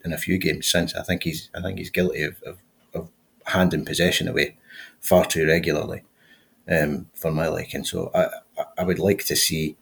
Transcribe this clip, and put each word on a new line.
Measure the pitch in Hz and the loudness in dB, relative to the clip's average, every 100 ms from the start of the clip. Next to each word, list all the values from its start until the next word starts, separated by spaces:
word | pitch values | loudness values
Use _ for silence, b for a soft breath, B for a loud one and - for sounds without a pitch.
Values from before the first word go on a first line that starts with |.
in | 85 | -8
a | 80 | -6
few | - 92 | 0 0
games | 82 76 - | 2 0 2
since. | 87 78 | 2 0
I | - | -4
think | - 87 | -2 -2
he's, | 82 80 - | -2 -6 -8
I | - | -8
think | 92 95 | -6 -6
he's | - | -4
guilty | - 90 - | 0 0 0
of, | 76 - | -4 -6
of, | - - _ _ _ | -14 -16 _ _ _
of | 85 85 _ _ _ - | -12 -12 _ _ _ -2
handing | 95 90 82 | 2 2 2
possession | 71 82 87 - 85 | -4 2 2 2 -2
away | 78 73 - B B B B | 0 -2 -4 B B B B
far | - 90 | 4 6
too | - 82 78 | 6 2 4
regularly, | 82 82 76 76 82 - b b b b b - | 4 2 0 -2 -8 -14 b b b b b -2
um, | 101 73 73 90 | 2 2 -2 -8
for | - 82 | -6 -2
my | 78 80 | 0 0
liking. | 82 - - | -2 -6 -8
So | - 87 87 | -6 -6 -2
I, | 92 85 - - - | 0 0 -2 -12 -10
I, | - - | -8 -4
I | |
would | 92 90 | -2 2
like | 92 98 - | 2 2 0
to | 78 | 0
see | - 80 78 - | 0 0 -2 -6